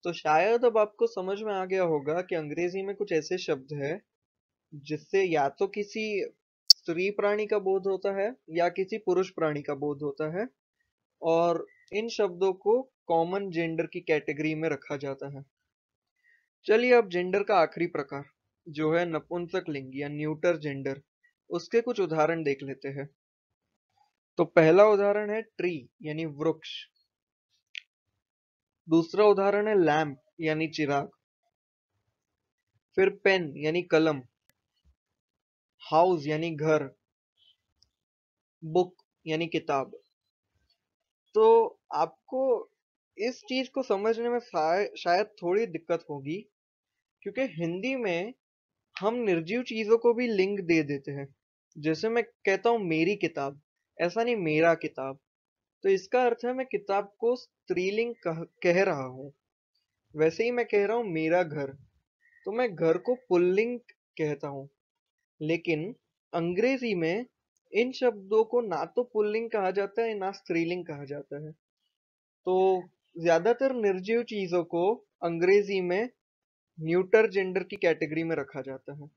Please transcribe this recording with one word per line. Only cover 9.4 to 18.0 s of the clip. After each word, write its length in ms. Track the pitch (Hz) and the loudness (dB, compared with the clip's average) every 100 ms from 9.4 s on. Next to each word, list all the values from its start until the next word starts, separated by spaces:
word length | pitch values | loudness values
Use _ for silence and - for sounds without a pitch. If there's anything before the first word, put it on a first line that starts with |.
| 160 147 | -2 -2
का 120 | 143 | -6
बोध 280 | 143 147 143 | -4 -4 -4
होता 380 | 147 139 156 175 | -6 -4 -6 -4
है, 80 | 247 _ _ _ _ _ _ _ | -6 _ _ _ _ _ _ _
और 440 | 165 165 170 165 - _ _ | 0 2 2 0 -4 _ _
इन 160 | 202 226 | -6 -6
शब्दों 440 | 220 202 175 190 | -2 -2 2 0
को 300 | 190 196 240 262 _ - | 0 2 2 0 _ -2
common 440 | 165 170 196 196 | 0 2 -2 -4
gender 360 | 165 170 165 160 | -2 -2 -2 -4
की 140 | 180 | -6
category 540 | 170 156 147 147 156 | 0 0 0 -4 -2
में 140 | 156 160 | -2 -2
रखा 280 | 143 - 143 | -4 -6 -8
जाता 420 | 139 139 139 139 | -6 -8 -10 -12
है। 60 | 139 _ _ _ _ _ _ _ _ _ _ _ - | -18 _ _ _ _ _ _ _ _ _ _ _ 2
चलिए 260 | 220 247 | 2 6
अब 160 | 240 208 | 6 4
gender 340 | 175 180 190 | -2 0 -2
का 140 | 202 196 | 2 2
आखिरी 300 | 156 - 170 | 2 0 -4
प्रकार, 380 | 165 | -4